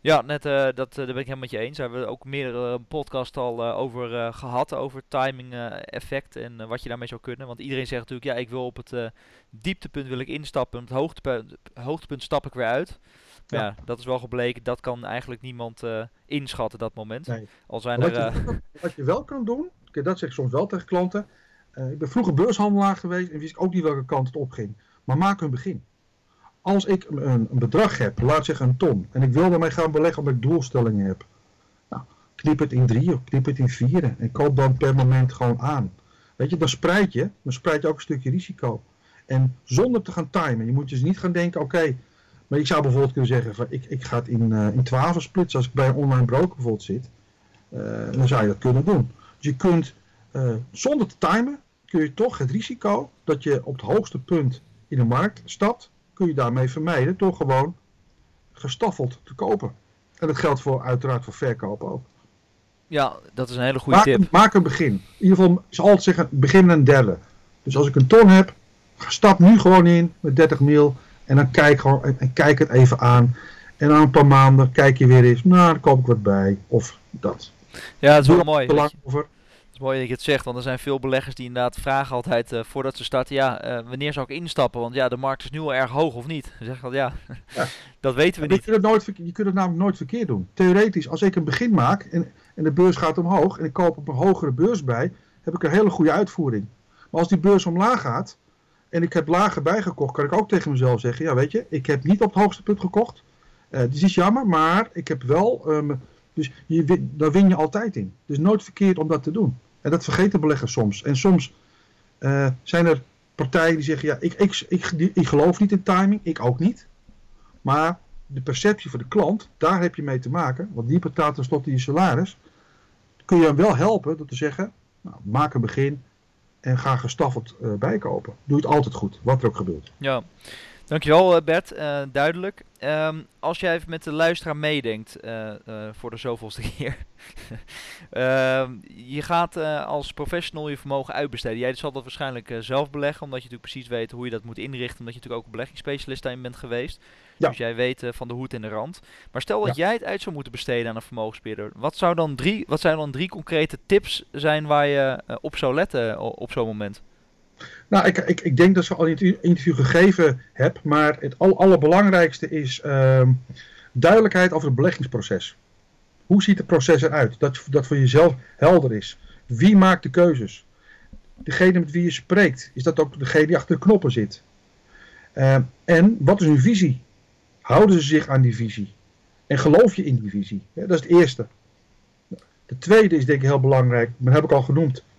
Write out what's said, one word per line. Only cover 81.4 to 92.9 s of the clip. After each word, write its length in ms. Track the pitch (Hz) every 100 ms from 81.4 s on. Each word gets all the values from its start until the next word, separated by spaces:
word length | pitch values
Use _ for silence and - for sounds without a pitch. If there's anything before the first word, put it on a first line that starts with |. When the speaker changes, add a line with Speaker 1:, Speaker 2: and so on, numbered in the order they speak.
| 127
Speaker 1:
inderdaad 340 | 123 123 -
vragen 340 | - 135 135 127
altijd, 360 | 117 120 117
eh, 100 | 120
voordat 320 | 113 - 135 -
ze 80 |
starten, 300 | 120 135 127
"Ja, 260 | 139 135 120
eh, 280 | - 123 117
wanneer 240 | 127 143
zou 140 | 143 131
ik 80 | 139
instappen? 400 | 170 - 127 120
Want 140 | 117
ja, 140 | 123 127
de 80 | 120
markt 260 | 135 135
is 80 | 131
nu 100 | 143
al 140 | 156
erg 160 | 131 131
hoog, 240 | 131 160
of 120 | 120 123
niet?" 260 | 160 - -
Dan 80 | 110
zeg 100 | 127
ik 80 |
altijd, 280 | 127 131 131 - -
"Ja, 80 | 127 -
Speaker 2:
Ja. 120 | - 135 -
Speaker 1:
<laughs> 160 | - _
dat 140 | 135
weten 260 | 123 165 -
we 60 | 151
Speaker 2:
Maar 100 | 190
Speaker 1:
niet." 80 |
Speaker 2:
je 60 | -
kunt 120 | 220
het 80 | 202
nooit 140 | 220
verke-, 200 | 208 196
je 80 | 170
kunt 140 | 175 202
het 100 | 190
namelijk 260 | 185 165
nooit 140 | 196 190
verkeerd 300 | 135 233 202
doen. 220 | 107 92
Theoretisch, 540 | - 185 180 214 190 147
als 140 | 160
ik 140 | 190 185
een 80 |
begin 260 | 151 127 240
maak 320 | 196 123 196
en, 300 | - 170 - _ _
en 100 | -
de 80 | 156
beurs 240 | 147 185